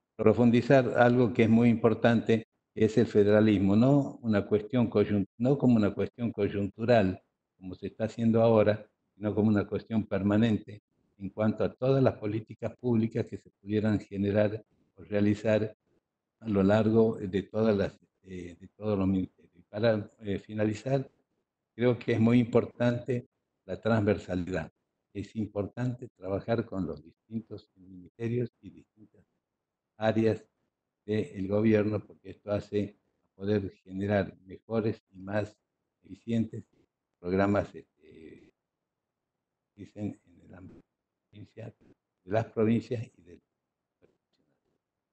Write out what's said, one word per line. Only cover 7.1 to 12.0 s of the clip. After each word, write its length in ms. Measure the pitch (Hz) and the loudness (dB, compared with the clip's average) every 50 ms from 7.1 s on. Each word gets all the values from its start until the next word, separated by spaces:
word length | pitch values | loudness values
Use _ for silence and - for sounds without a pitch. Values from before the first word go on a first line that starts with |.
| 92 - _ _ _ _ _ _ _ _ | -2 -4 _ _ _ _ _ _ _ _
como 160 | 95 92 87 | -18 -16 -14
se 120 | - 101 | -12 -12
está 180 | 95 - - 110 | -12 -8 -6 -8
haciendo 380 | 107 - - 117 113 110 113 113 | -8 -4 -2 0 2 2 4 4
ahora, 440 | 117 113 107 104 104 107 107 - _ _ _ _ _ _ | 6 6 6 4 4 2 -2 -4 _ _ _ _ _ _
sino 200 | - 104 107 95 | -8 -6 -4 0
como 140 | 107 104 110 | 0 2 2
una 180 | 107 104 95 | 2 2 0
cuestión 400 | - 107 92 - - 113 107 95 | -2 -4 -8 -6 -4 -4 -4 -4
permanente 760 | - 104 95 95 101 101 107 117 117 107 98 - - 104 - _ _ _ _ _ _ _ - | -2 -4 -2 0 0 2 2 2 2 0 -2 -4 -8 -18 -20 _ _ _ _ _ _ _ -16
en 120 | 98 95 | -16 -12
cuanto 340 | - 107 107 107 101 - 104 | -6 -4 -2 -2 -2 -2 -4
a 80 | 90 - | -4 -4
todas 300 | - 127 131 135 135 | -2 -2 0 2 2